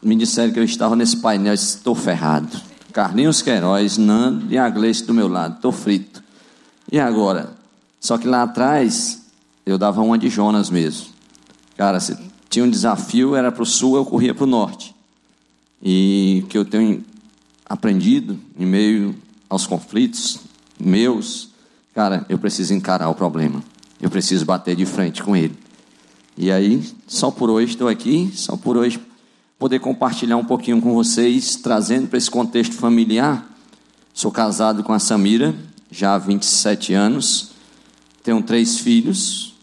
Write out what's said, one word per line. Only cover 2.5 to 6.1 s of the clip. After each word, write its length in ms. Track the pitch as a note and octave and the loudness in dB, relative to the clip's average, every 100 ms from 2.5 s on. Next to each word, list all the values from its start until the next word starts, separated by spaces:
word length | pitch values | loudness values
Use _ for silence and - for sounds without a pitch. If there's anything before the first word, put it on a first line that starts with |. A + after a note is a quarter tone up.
| - - - - | -10 -16 -20 -10
Carlinhos 480 | - G2+ F#2+ D3 D#3 | -4 -2 2 2 2
Queiroz, 560 | - A2+ F2+ G2 G2+ G2 | 0 0 2 2 0 2
Nando 560 | G#2+ G#2+ B2 - A2 | 4 4 2 0 -2
e 60 | B2 | 0
a 100 | B2 | 0
Gleice 360 | G#2 A2+ A2+ | 2 0 0
do 100 | - | 0
meu 140 | A#2 G2+ | 2 2
lado, 320 | F#2 E2+ F2 | 0 -4 -2
tô 100 | B2+ | -2
frito. 500 | - - G2 F#2+ | -2 0 0 -2